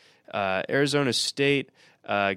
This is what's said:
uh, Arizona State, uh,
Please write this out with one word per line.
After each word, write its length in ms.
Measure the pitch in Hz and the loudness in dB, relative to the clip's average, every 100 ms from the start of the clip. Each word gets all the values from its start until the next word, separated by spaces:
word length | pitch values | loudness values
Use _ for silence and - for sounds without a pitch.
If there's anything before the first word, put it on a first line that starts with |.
| - _ - | -20 _ -10
uh, 300 | - 98 95 - | -4 -2 -2 -2
Arizona 420 | 135 143 143 135 | 0 0 0 0
State, 560 | 113 - - 139 143 131 _ - _ - | 0 -4 0 0 0 -2 _ -20 _ -4
uh, 300 | 101 98 | 0 0